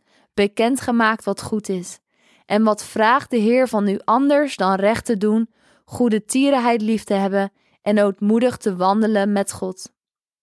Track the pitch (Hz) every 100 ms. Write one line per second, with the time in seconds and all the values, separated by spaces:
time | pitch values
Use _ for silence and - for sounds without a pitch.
0 | _ _ _ - 208 - 226 262 - 233
1 | 220 220 - 196 - 214 208 185 175 -
2 | _ _ _ _ - 208 220 208 - 220
3 | 220 262 - 240 214 247 254 214 202 196
4 | - 233 277 285 285 - 190 190 202 226
5 | - 214 214 220 226 _ _ _ - -
6 | 240 214 - 262 277 269 240 233 214 220
7 | - 196 196 196 196 _ _ _ - 208
8 | 202 190 208 226 247 247 214 180 185 208
9 | 214 214 202 202 196 - 185 185 - _
10 | _ _ _ _